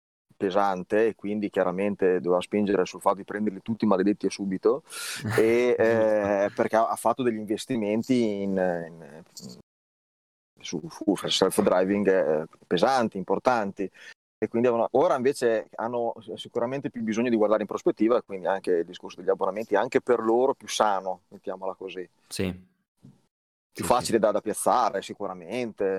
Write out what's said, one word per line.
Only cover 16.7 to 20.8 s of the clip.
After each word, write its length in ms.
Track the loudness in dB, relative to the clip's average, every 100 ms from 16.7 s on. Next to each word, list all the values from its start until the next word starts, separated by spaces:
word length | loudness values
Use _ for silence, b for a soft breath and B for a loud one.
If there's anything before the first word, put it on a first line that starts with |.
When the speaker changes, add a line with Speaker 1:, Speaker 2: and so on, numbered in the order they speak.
| -4 -8
Speaker 1:
più 120 | -6
bisogno 280 | -4 0 2
di 60 | 2
guardare 240 | 4 2
in 60 | 0
prospettiva, 500 | -2 -2 2 2 2
e 60 |
quindi 240 | -2 -6 -2
anche 240 | -2 0
il 140 | 0 -2
discorso 340 | -8 -16 -10
degli 80 | -2
abbonamenti, 460 | 0 0 -4 0 0
anche 260 | 2 0
per 180 | 0 0
loro 340 | 2 2 2
più 140 | 0 -6
sano, 540 | 0